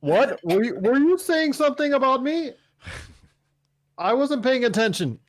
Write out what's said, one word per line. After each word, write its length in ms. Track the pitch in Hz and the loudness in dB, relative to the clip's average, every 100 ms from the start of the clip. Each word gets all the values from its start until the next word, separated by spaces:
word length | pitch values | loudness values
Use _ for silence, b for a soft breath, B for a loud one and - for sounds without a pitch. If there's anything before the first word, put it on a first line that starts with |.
What? 400 | 147 170 269 - | 2 2 2 -2
Were 200 | 175 180 | -2 0
you, 160 | 233 - | 0 -2
were 180 | 190 262 | 0 2
you 200 | 294 359 | 4 2
saying 360 | - 330 320 | 0 0 0
something 400 | 277 294 285 294 | 0 -2 0 0
about 300 | 285 262 262 | 0 2 0
me? 280 | 254 320 320 - _ _ B B B B B B _ _ _ _ _ _ | 0 -4 -6 -10 _ _ B B B B B B _ _ _ _ _ _
I 160 | 175 | -2
wasn't 300 | 233 285 285 | 0 0 0
paying 220 | 233 262 240 | 0 0 0
attention. 540 | 196 226 180 165 113 | 0 0 0 -4 -6